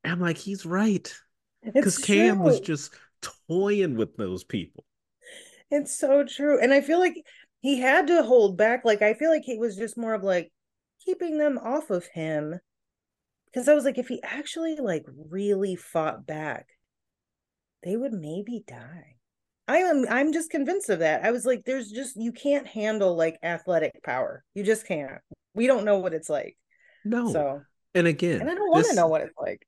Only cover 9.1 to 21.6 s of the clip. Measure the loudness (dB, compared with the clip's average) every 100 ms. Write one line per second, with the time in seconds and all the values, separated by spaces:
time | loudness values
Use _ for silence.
9.1 | 2 2 2 0 -4 -4 -4 -10 -8 -4
10.1 | -2 0 -2 -2 _ _ _ _ _ -6
11.1 | -4 -4 0 0 -2 -4 -4 -2 -6 -6
12.1 | -8 -4 -4 -6 -10 _ _ _ _ _
13.1 | _ _ _ _ -2 4 4 4 -4 -6
14.1 | -8 -8 -10 -10 -6 -6 -4 -4 -4 -6
15.1 | -20 -12 -6 -2 0 -2 -6 -6 -4 -4
16.1 | -6 -10 -8 -8 -10 -14 _ _ _ _
17.1 | _ _ _ _ _ _ _ -8 -6 -4
18.1 | -8 -8 -10 -10 -12 -14 -20 -18 -20 -20
19.1 | _ _ _ _ _ -2 0 2 0 0
20.1 | 0 0 -2 -4 -4 -2 -4 -2 0 2
21.1 | 2 0 0 -2 -2